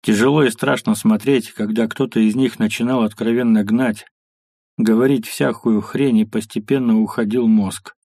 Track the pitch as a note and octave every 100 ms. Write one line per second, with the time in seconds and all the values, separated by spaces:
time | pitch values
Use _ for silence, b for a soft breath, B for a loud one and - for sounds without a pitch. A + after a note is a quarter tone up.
0 | - G#2 B2+ D3+ C3+ A2+ - B2 - G#2+
1 | A2+ G#2+ C3 C3+ - - G#2+ A2 A2+ -
2 | C3 A2+ A2 A2+ C3 - G#2+ - A#2+ C3
3 | A2 - A2+ A#2 A#2+ A2 G2+ A2+ C3 G#2+
4 | - _ _ _ _ _ _ - A2 A2+
5 | C3+ C3+ A2 - C#3 A2+ A#2+ G#2+ G2+ -
6 | C#3 A2 G#2+ A2 G#2+ A#2+ G#2+ C#3 A#2+ A2
7 | G#2+ - G#2+ A#2+ A#2 A2 G2 - - _